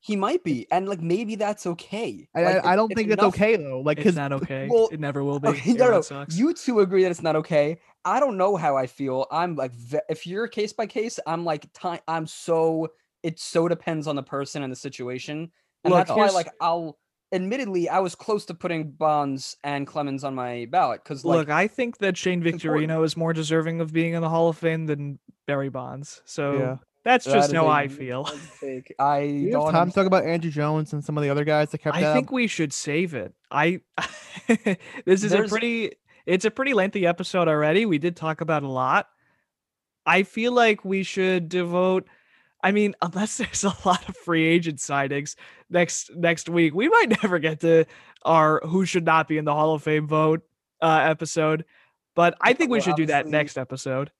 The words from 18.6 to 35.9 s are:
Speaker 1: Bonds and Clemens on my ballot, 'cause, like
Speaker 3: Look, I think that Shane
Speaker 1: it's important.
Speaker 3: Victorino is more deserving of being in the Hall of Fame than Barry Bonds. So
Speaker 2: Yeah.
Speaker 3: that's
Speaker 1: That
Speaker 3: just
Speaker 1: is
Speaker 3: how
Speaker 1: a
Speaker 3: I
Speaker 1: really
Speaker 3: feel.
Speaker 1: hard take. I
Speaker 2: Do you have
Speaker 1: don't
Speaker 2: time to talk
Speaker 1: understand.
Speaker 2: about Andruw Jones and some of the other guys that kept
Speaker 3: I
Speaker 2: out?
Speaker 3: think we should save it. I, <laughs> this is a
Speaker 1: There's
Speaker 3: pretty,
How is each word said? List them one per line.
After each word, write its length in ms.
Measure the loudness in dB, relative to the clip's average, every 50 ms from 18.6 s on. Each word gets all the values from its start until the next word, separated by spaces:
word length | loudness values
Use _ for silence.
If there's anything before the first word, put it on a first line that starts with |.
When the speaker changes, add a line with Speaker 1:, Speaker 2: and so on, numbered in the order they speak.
| -6 -4 -4 -4 -6 -8
Speaker 1:
Bonds 640 | -6 -2 0 2 2 2 0 -2 -4 -6 -8 -12 -14 _ -8
and 200 | -6 -6 -6 -6
Clemens 360 | -6 -6 -6 -4 -4 -6 -6
on 120 | -6 -6 -6
my 300 | -6 -6 -6 -6 -8 -8 -2
ballot, 340 | 0 0 0 0 -2 -6 _
'cause, 200 | -12 -12 -6 -2
like 140 | 0 0 0
Speaker 3:
Look, 100 | 0 0
I 160 | 0 0 0
think 320 | 0 _ -4 -4 -4 -4 _
that 180 | -2 -2 -2
Shane 240 | -2 -2 -2 -2 0
Speaker 1:
it's 120 | 0 -2
important. 360 | -2 -2 -2 0 0 0 0 0
Speaker 3:
Victorino 140 | 0 0
is 140 | 0 0 0
more 160 | -2 -2 -2
deserving 480 | -2 -2 -2 0 0 0 0 0 -4 -4
of 120 | -4 -2
being 220 | 0 0 0 0 0
in 80 | -2
the 60 | -2 0
Hall 200 | 2 2 2 2
of 80 | 0
Fame 300 | 0 -2 -2 -2 -2 -2
than 320 | -4 -4 -4 -4 -10 -10 -12 _ -20 _ _ _
Barry 220 | -4 -2 -2 -2 -4
Bonds. 540 | -6 -8 -10 -10 -12 -14 -14 -16 -18 -20 _
So 340 | -14 -8 -4 -2 -2 0 0
Speaker 2:
Yeah. 180 | 0 -2 -4 -8 _ _ _ _ _
Speaker 3:
that's 200 | 2 2 4 4
Speaker 1:
That 80 | 4 4
Speaker 3:
just 160 | 4 4 4
Speaker 1:
is 60 | 4
Speaker 3:
how 100 | 4 4
Speaker 1:
a 20 | 4
Speaker 3:
I 140 | 4 2
Speaker 1:
really 140 | 2 -2 -6
Speaker 3:
feel. 280 | -10 -8 -8 -6 -6 -6
Speaker 1:
hard 160 | -8 -10 -10 -16 -18 -18 -12
take. 320 | -10 -10 -10 -10 -12 -14 -4 0
I 220 | 2 2 2 2
Speaker 2:
Do 80 | 0 0 -2 -2 0
you 60 | 0
have 120 | 0 2 2
Speaker 1:
don't 60 | 4
Speaker 2:
time 160 | 4 4 2 4
to 60 | 2
talk 120 | 2 2
Speaker 1:
understand. 0 |
Speaker 2:
about 180 | 4 4 2 2
Andruw 260 | 2 -2 -2 -2 -4
Jones 420 | -2 -2 -2 0 0 -2 -2 -4
and 120 | -6 -8 -6
some 140 | -4 -4 -2
of 40 |
the 80 | 0 0
other 140 | 0 0 2
guys 260 | 2 2 2 2 0
that 80 | -2 -4
kept 180 | -4 -2 0
Speaker 3:
I 80 | 2 2
Speaker 2:
out? 80 | 4 2
Speaker 3:
think 180 | 2 0 0
we 140 | -2 -2 -2
should 260 | -2 0 -2 -4 -4
save 420 | -4 -8 -6 -4 -2 -2 -2 -2 -4
it. 200 | -8 -8 -10 _ _ _ _
I, 300 | 0 2 2 2 0 -2 _ _ _ -8
<laughs> 500 | -8 -8 -10 -16 -20 -18 -20 -16 0 0 0 2 2 -2 -2 -2 -6 -18 -18 -8 2
this 180 | 2 2 4
is 120 | 4 2 2
a 40 | 2
Speaker 1:
There's 120 | 2 2
Speaker 3:
pretty, 420 | 0 -2 0 -2 -2 -2 -4 -6